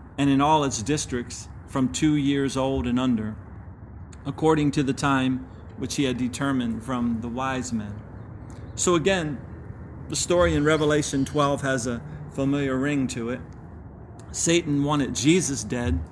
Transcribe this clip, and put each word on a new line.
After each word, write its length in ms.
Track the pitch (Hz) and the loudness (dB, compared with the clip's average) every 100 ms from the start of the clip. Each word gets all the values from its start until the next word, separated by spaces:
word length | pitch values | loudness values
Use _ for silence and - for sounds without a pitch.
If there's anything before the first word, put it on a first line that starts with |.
| - - | -10 0
and 100 | 139 | 4
in 140 | 135 | 4
all 200 | 147 156 | 6 4
its 180 | 139 113 | 2 0
districts 680 | 107 147 - 123 117 - - - - | -2 -2 -2 -4 -6 -10 -14 -16 -6
from 220 | 139 127 | 0 0
two 260 | - 156 | 2 2
years 420 | 151 139 143 139 135 | 4 2 2 0 0
old 300 | 135 135 123 | 0 0 0
and 120 | 123 | 2
under, 360 | 131 113 107 110 - - - - - - - - | 2 2 -2 -8 -12 -16 -16 -16 -16 -16 -16 -12
according 460 | - - 160 156 147 | -10 2 4 6 4
to 120 | 147 | 2
the 100 | 135 | 0
time 520 | 131 143 135 131 127 - - - - | 2 2 2 2 0 -4 -14 -16 -10
which 200 | 127 - | -4 0
he 80 | |
had 120 | 135 123 | 0 0
determined 640 | 123 - 139 131 117 113 | -2 -2 0 0 0 -4
from 380 | 135 123 120 113 | -4 -2 0 -2
the 80 | 120 | -4
wise 440 | 120 131 131 120 | -4 -2 -2 -2
men." 220 | 113 104 104 - - - - - - - - | -4 -4 -10 -12 -14 -14 -14 -14 -14 -12 -2
So 180 | 185 | 2
again, 440 | 170 190 190 151 131 - - - - - - - | 4 4 2 0 -6 -10 -14 -14 -14 -14 -14 -8
the 80 | - | -4
story 380 | - 175 170 | 2 4 6
in 100 | 151 | 4
Revelation 600 | 147 156 151 151 147 139 | 4 4 4 2 2 0
twelve 380 | 135 147 143 143 | 0 2 2 2
has 240 | 139 131 123 | 0 0 0
a 140 | 117 - - - | -4 -6 -12 -8
familiar 460 | - 135 143 139 131 | -2 0 2 0 0
ring 320 | 143 147 127 | 2 0 0
to 220 | 123 117 | -2 -4
it. 100 | 123 - - - - - - - - - | -6 -8 -16 -16 -16 -16 -16 -18 -16 -10
Satan 540 | - - 170 165 143 | -2 4 4 4 2
wanted 300 | 143 147 123 | 2 2 2
Jesus 500 | 98 135 180 139 135 | 2 6 6 4 -2
dead 360 | 107 123 120 - - | -2 -2 0 0 -2